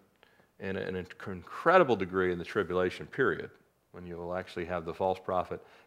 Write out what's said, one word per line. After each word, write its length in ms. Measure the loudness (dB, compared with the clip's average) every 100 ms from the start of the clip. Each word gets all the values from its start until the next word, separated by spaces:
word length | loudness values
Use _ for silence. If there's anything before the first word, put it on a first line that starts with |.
| _ _ _ _ _ -12
in, 160 | -6 -4
a, 60 |
in 140 | -4 -6
an 120 | -8 -10 -10
incredible 680 | -10 -12 -2 6 8 8 4
degree 360 | 2 2 2
in 80 | 2
the 60 | -2
tribulation 600 | -2 0 2 2 0 -6
period, 460 | 0 0 0 -6 -14 _ _ _
when 140 | -16 -12
you 120 | -10
will 180 | -6 -6
actually 300 | -6 -6 -4
have 200 | -4 -4
the 80 |
false 260 | -2 0 0
prophet 420 | -2 -2 -2 -6 -12 -20